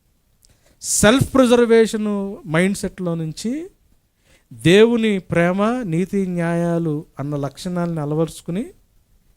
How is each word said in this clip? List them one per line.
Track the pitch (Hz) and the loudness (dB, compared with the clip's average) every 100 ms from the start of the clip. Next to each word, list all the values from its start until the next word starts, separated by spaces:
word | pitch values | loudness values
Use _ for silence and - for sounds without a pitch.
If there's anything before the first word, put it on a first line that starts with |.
| _ _ _ _ _ _ _ _ | _ _ _ _ _ _ _ _
సెల్ఫ్ | - - 208 269 - | -6 2 4 4 2
ప్రిజర్వేషన్ | 262 247 240 233 226 220 220 214 202 196 208 214 | 2 4 4 4 4 4 0 -4 -4 -8 -12 -4
మైండ్ | 156 190 196 | 0 0 -2
సెట్‌లో | 190 - 175 165 | -8 -6 -6 -4
నుంచి | 160 156 220 285 359 _ _ _ _ _ _ _ _ | -6 -8 -8 -8 -10 _ _ _ _ _ _ _ _
దేవుని | 117 131 196 226 233 220 196 | -4 4 6 6 4 0 -2
ప్రేమ, | - 170 170 190 214 247 | -2 0 0 0 -2 -2
నీతి | 214 160 190 202 185 | -4 -4 -2 -2 -2
న్యాయాలు | 175 170 170 170 170 165 151 - - | -2 -2 0 0 0 -2 -4 -8 -10
అన్న | 139 147 | -8 -6
లక్షణాలను | 139 - 180 175 170 160 | -6 -8 -8 -4 -4 -4
అలవరుచుకుని, | 147 151 160 - - 175 330 - _ _ _ _ _ | -4 -2 -4 -6 -8 -8 -8 -14 _ _ _ _ _